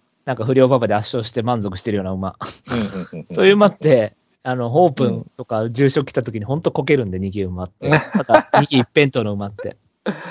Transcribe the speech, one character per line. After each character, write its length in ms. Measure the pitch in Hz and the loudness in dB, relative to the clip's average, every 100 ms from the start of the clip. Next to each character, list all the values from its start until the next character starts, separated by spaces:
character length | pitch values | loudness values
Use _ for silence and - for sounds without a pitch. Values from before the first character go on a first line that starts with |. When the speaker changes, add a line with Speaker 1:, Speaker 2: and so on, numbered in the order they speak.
| _ _ - | _ _ -8
Speaker 1:
な 60 | |
ん 20 | 120 | -4
か 80 | |
不 160 | 113 131 | 0 4
良 60 | 127 | 4
馬 120 | 131 | 4
場 100 | 110 | 2
で 60 | |
圧 220 | 104 110 - | 0 -2 -6
勝 80 | |
し 80 | 110 | -6
て 100 | 120 | -4
満 200 | 110 120 | -2 -2
足 160 | 101 95 | -4 -6
し 60 | |
て 80 | 117 | -4
る 40 | 101 | -4
よ 80 | |
う 20 | 92 | -4
な 60 | |
馬。 240 | 95 95 - | -6 -6 -8
Speaker 2:
う 360 | - - - 123 | -12 -14 -6 -4
ん 20 | |
う 40 | |
ん 20 | |
う 320 | 101 95 - 82 | -4 -6 -10 -14
ん 40 | |
う 20 | |
ん。 40 | - | -8
Speaker 1:
<laughs> 40 | |
そ 120 | 170 190 | 2 4
う 20 | |
い 40 | |
う 20 | |
馬 140 | 208 208 | 6 4
っ 100 | - | 4
て、 400 | 151 127 107 - _ _ | 4 4 2 -6 _ _
あ 120 | 131 127 | -6 -4
の、 280 | 120 143 | 0 2
オ 60 | 175 | 2
ー 20 | |
プ 160 | 135 131 | 2 -2
ン 240 | 113 - - | -2 -8 -16
と 80 | 127 | -6
か 240 | 110 117 | -4 -2
重 180 | 117 139 | 2 2
賞 160 | 147 | 2
来 80 | 131 | -2
た 100 | 143 | -4
時 180 | 120 110 | -4 -6
に 60 | 107 | -6
ほ 80 | |
ん 80 | 147 | -4
と 120 | 165 | -2
こ 100 | - | -2
け 140 | 139 143 | 0 0
る 80 | 104 | 0
ん 60 | |
で、 60 | 92 | -4
逃 140 | 98 | -4
げ 120 | 101 | -4
馬 200 | 92 90 | -6 -6
っ 60 | 92 | -10
て。 180 | _ 139 | _ 0
Speaker 2:
う 40 | |
ん。 20 | |
Speaker 1:
た 300 | 151 - 202 135 | 0 0 -4 2
だ、 240 | 302 - | 2 4
逃 160 | - 165 | 0 2
げ 100 | 135 | 0
一 0 | |
辺 260 | 120 - 143 | 2 2 2
倒 180 | 131 | 0
の 80 | 104 | -4
馬 140 | 101 101 | -6 -8
っ 60 | |
て。 240 | 104 - - _ _ - - - | -10 -12 -12 _ _ -10 -10 -14